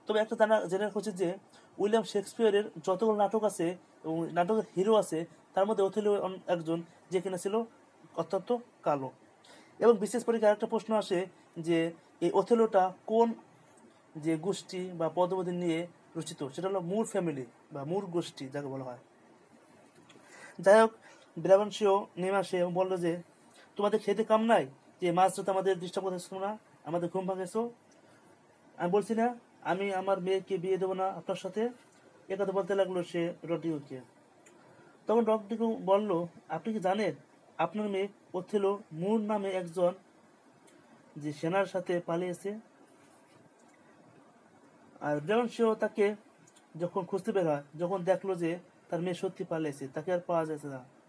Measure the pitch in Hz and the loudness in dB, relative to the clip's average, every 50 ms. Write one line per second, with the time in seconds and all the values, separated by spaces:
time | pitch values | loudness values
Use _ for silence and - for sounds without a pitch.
0 | _ - 214 214 220 220 233 220 220 214 220 208 180 170 185 190 214 208 202 214 | _ -2 0 0 0 0 2 2 4 6 4 4 2 2 0 0 0 -2 -2 -4
1 | 185 214 180 180 190 170 190 196 - - - - - - - - 190 208 220 226 | -4 -4 -2 -2 -2 -2 -2 -4 -10 -18 -20 -20 -20 -12 -4 -2 0 2 2 2
2 | 202 - - 202 196 - - - 226 214 196 202 214 - - 170 - 190 185 180 | 2 0 -2 -4 -4 -4 -2 2 2 4 4 2 0 -2 -6 -6 -2 0 0 2
3 | 226 220 214 208 202 190 220 220 214 202 190 - 170 170 180 - - _ _ _ | 2 2 4 4 2 2 2 2 0 0 0 0 -2 -2 -2 -6 -10 _ _ _
4 | - 160 160 165 165 151 160 170 180 180 220 220 - - - 175 190 220 220 208 | -6 -4 -4 -4 -4 -2 0 2 2 2 2 0 0 -2 0 0 2 4 4 4
5 | 196 - 160 160 170 - - - - _ - 185 196 214 - 202 196 190 190 214 | 4 2 0 -4 -4 -6 -10 -20 -16 _ 0 2 2 2 4 2 2 2 2 0
6 | 208 208 202 196 - 185 190 180 - - 180 170 160 160 165 170 170 - - - | 2 2 2 2 0 -2 -6 -6 -4 -2 -2 -2 0 -2 -2 -4 -4 -8 -16 -20
7 | - - 170 185 180 190 185 180 - 196 208 226 233 - - - _ _ _ _ | -8 -4 -4 -2 -2 -2 -4 -4 -4 -2 -2 -2 -2 -4 -8 -20 _ _ _ _
8 | - - - - 165 - 196 190 180 - 247 233 - - _ _ - 160 147 139 | -20 -10 -6 -6 -4 -2 -4 -4 -2 -2 -4 -4 -4 -10 _ _ -2 0 0 0
9 | 131 123 - - _ _ _ _ - - - - - - _ - - 233 233 185 | -2 -6 -10 -14 _ _ _ _ -20 -20 -20 -20 -20 -18 _ 4 6 6 6 6
10 | 214 - - 233 233 233 233 220 214 208 208 214 226 - 226 214 - - 220 208 | 2 -2 -4 -2 0 0 0 4 4 4 4 2 0 -2 -2 -4 -2 0 0 0
11 | 190 - 190 175 190 180 - - - _ - 170 156 165 170 165 165 170 165 - | 0 0 0 -2 -2 -4 -8 -18 -20 _ -12 -6 -2 0 2 2 2 0 -4 -8
12 | - _ _ - 170 175 - 196 190 - 240 226 226 220 214 190 185 185 180 - | -16 _ _ -4 -2 0 2 2 2 4 4 4 4 4 4 4 4 2 0 -6
13 | _ - 220 226 226 233 220 - - - - - _ - - - - - - _ | _ 0 2 4 4 2 0 -4 -12 -20 -20 -20 _ -20 -20 -20 -20 -20 -20 _
14 | _ _ - 156 147 165 165 156 160 202 180 - - - 185 180 185 185 180 165 | _ _ -14 -6 -2 -2 -2 -2 -2 -4 -4 -6 -6 -10 -10 -10 -10 -8 -6 -4
15 | 165 156 156 175 180 175 190 185 175 180 175 175 175 170 160 165 175 175 - - | -4 0 2 2 2 2 0 -2 -2 -2 -4 -2 0 0 0 -2 -4 -6 -12 -20
16 | - - - 165 156 - 165 - 151 131 135 180 175 190 196 190 175 170 196 220 | -20 -14 -12 -10 -10 -10 -10 -10 -10 -10 -6 -4 -4 -2 -2 -2 -2 -2 -2 -2
17 | 220 220 - 196 175 165 143 135 123 - - - _ - 151 139 139 151 180 202 | -2 -2 -2 -2 -2 -2 -2 -6 -8 -12 -14 -20 _ -14 -10 -8 -6 -4 -4 -4
18 | 202 175 170 175 165 - - - 143 127 131 143 143 135 135 135 131 127 123 120 | -4 -2 -2 -4 -4 -4 -8 -12 -12 -10 -8 -8 -8 -8 -8 -8 -8 -10 -12 -14
19 | - _ _ _ - - - - _ _ - - _ - - - - - _ - | -16 _ _ _ -20 -20 -20 -20 _ _ -20 -20 _ -20 -20 -20 -20 -20 _ -20
20 | - - - - - - - - - - - - 165 190 208 220 226 226 - - | -20 -20 -20 -20 -20 -20 -20 -20 -20 -18 -8 2 6 8 10 10 8 6 4 -4
21 | - - - - - - - 175 160 180 190 196 214 202 190 - 214 196 190 202 | -20 -20 -20 -20 -20 -16 -8 0 4 6 6 6 6 4 -2 2 4 4 4 4
22 | 202 - - 175 180 190 196 196 180 180 190 180 175 180 175 185 190 185 185 180 | 2 -2 -6 -4 -2 0 0 0 0 0 0 0 0 0 0 0 0 0 0 0
23 | 175 170 170 175 170 - _ _ _ - - - - - _ - 202 208 214 214 | 0 -2 -2 -4 -6 -14 _ _ _ -20 -20 -20 -20 -12 _ -2 0 0 0 0
24 | - 196 202 208 214 214 220 220 226 226 226 180 139 131 - - _ - - - | 0 0 0 0 0 2 2 2 4 4 4 4 2 0 -8 -18 _ -20 -8 -4
25 | 180 175 170 180 190 190 185 202 190 202 190 190 185 196 190 175 185 175 - 196 | -2 0 4 4 4 4 2 0 -2 -2 0 0 2 0 0 0 -4 -6 -6 -4
26 | 185 190 185 175 - - 190 190 196 202 214 214 - _ - - - 151 165 175 | -4 -4 -4 -6 -8 -10 -8 -6 -6 -6 -6 -8 -14 _ -20 -16 -8 -6 -4 -2
27 | 170 170 - 190 185 185 190 185 190 180 - 220 233 240 233 - _ _ - _ | -2 -2 -4 -4 -4 -4 -4 -4 -6 -4 -4 -4 -4 -4 -6 -14 _ _ -20 _
28 | - - - - _ - - _ _ _ _ _ _ - - - 165 180 190 208 | -20 -20 -20 -20 _ -20 -20 _ _ _ _ _ _ -18 -8 -4 -2 0 2 2
29 | 196 - 226 220 233 247 240 - - _ _ _ - 151 170 190 202 202 190 185 | 2 0 0 0 0 0 -2 -4 -12 _ _ _ -4 -2 -2 -2 -2 -2 -2 -2
30 | 190 196 196 185 175 190 190 190 185 - 196 180 170 190 185 175 190 185 190 185 | 0 0 0 0 0 0 0 -2 -2 -4 -4 -4 -2 -2 -2 0 0 -2 -2 -2
31 | 190 190 185 170 - - 185 185 - 185 - 214 226 247 247 - - - - - | -2 -4 -4 -6 -6 -6 -6 -6 -6 -8 -4 -4 -4 -4 -4 -8 -20 -20 -20 -20
32 | - - - - - - 190 190 196 190 180 196 190 185 202 196 190 185 185 180 | -20 -20 -20 -18 -10 -6 -4 -2 -2 0 0 0 0 0 2 0 0 0 0 -4
33 | 170 - - 170 170 175 175 - - 160 170 160 156 165 156 143 139 139 135 127 | -4 -4 -2 -2 -2 -2 -4 -8 -6 -6 -4 -4 -2 -4 -4 -6 -6 -10 -14 -16
34 | 120 - _ - - _ _ _ - - - - - - - - - - - _ | -16 -18 _ -20 -20 _ _ _ -20 -20 -20 -20 -20 -20 -20 -20 -20 -20 -20 _
35 | _ - 220 233 226 220 220 214 202 202 233 220 233 226 220 180 175 180 196 202 | _ 2 2 4 4 4 2 2 0 -4 -4 -2 0 0 -2 0 2 2 2 4
36 | 214 208 175 165 175 170 - - - - 165 160 - 226 214 208 170 185 190 214 | 4 2 0 0 -2 -4 -8 -14 -12 -8 -8 -6 -4 -4 -4 0 0 0 2 2
37 | 214 175 143 - - _ _ - _ _ _ - 160 170 - 208 214 208 196 190 | 0 -2 -2 -6 -10 _ _ -20 _ _ _ -2 -2 -2 -2 -4 -4 -2 -2 -2
38 | 196 196 - _ _ - - 185 175 - 214 202 196 196 202 202 214 - 156 160 | -4 -4 -6 _ _ -10 -8 -8 -6 -2 -2 0 2 0 0 -2 -6 -10 -8 -4
39 | 175 202 220 226 208 208 220 208 196 196 185 185 180 170 160 185 175 180 185 - | -2 0 0 0 0 0 -2 -2 -2 -2 -4 -4 -4 -4 0 2 2 2 2 -2
40 | - _ _ _ _ _ _ _ _ _ - _ _ - - - - - - - | -10 _ _ _ _ _ _ _ _ _ -20 _ _ -20 -20 -20 -20 -20 -20 -20
41 | - - - 151 143 151 147 - 165 160 185 196 190 185 - 185 180 - 180 175 | -20 -20 -14 -10 -8 -8 -6 -4 -2 0 2 2 2 0 -2 -4 -2 -2 -2 -2
42 | 175 - 165 170 180 180 175 175 - 196 208 220 - - _ - - - _ _ | -2 -2 -2 -2 -2 -4 -6 -6 -8 -10 -10 -10 -14 -18 _ -20 -20 -20 _ _
43 | _ - - - _ _ - - - - _ _ _ - _ _ _ - - - | _ -20 -20 -20 _ _ -20 -20 -20 -20 _ _ _ -20 _ _ _ -20 -20 -20
44 | - - - - - - - _ _ _ _ - - - _ - - - - - | -20 -20 -20 -20 -20 -20 -20 _ _ _ _ -20 -20 -20 _ -20 -20 -20 -14 -8
45 | - 147 147 147 147 165 214 233 247 226 - - 233 220 214 220 214 208 - 226 | -4 -2 -2 -2 0 0 0 2 0 0 0 0 2 2 2 2 -2 -2 0 2
46 | 202 202 214 - - - - _ - - - - _ _ - 156 175 175 - 196 | 2 2 0 -2 -10 -20 -20 _ -20 -20 -20 -20 _ _ -8 -6 -6 -4 -4 -4
47 | 175 170 196 185 185 226 - 190 175 156 147 143 143 - - 151 175 175 196 185 | -4 -4 -4 -4 -2 -2 0 2 2 2 2 0 -4 -8 -8 -6 -4 -2 -2 0
48 | 175 185 185 175 - 190 185 170 170 160 175 175 - - - _ _ - 175 170 | 2 0 0 0 0 -4 -4 -2 -2 -2 -2 -4 -8 -14 -20 _ _ -6 -6 -4
49 | 175 185 180 - 190 185 185 - 180 - 170 160 156 147 139 143 139 131 - 156 | -2 -4 -4 -4 -6 -6 -6 -6 -6 -4 -4 -4 -4 -4 -6 -8 -10 -10 -10 -8
50 | 151 185 180 175 175 - 175 165 160 156 156 147 147 143 135 127 123 - - - | -4 -2 -2 -2 -2 0 0 0 0 -2 -4 -8 -8 -10 -12 -12 -14 -16 -20 -20
51 | _ | _